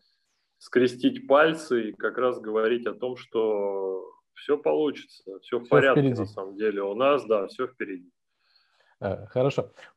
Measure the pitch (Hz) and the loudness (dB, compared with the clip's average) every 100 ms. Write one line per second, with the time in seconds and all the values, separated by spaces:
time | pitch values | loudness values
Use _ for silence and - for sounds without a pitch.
0 | _ _ _ _ _ _ - 127 127 123 | _ _ _ _ _ _ 0 2 2 2
1 | 135 117 - 139 160 160 - 120 107 - | -2 0 2 4 4 2 -2 -2 -2 -4
2 | 110 120 127 - 107 110 113 120 113 101 | -4 0 -2 -2 -2 0 2 0 -2 -6
3 | 127 123 - 113 110 104 101 98 95 95 | -8 -8 -6 -2 0 0 -2 -4 -4 -6
4 | 90 _ _ - - 143 156 151 151 123 | -10 _ _ -16 -4 -2 0 0 0 -4
5 | - - 95 95 - 120 - 147 135 127 | -16 -20 -18 -18 -6 -6 4 4 6 4
6 | 139 113 104 104 95 98 110 101 98 107 | 2 0 -6 -8 -12 -4 -2 -2 -4 0
7 | 139 143 110 104 95 - 127 - 101 90 | 2 2 2 0 0 -6 -8 -8 -10 -10
8 | 90 _ _ _ _ _ _ _ _ - | -14 _ _ _ _ _ _ _ _ -8
9 | 101 95 101 123 139 127 - - - | -6 -6 -4 0 0 0 -6 -14 -16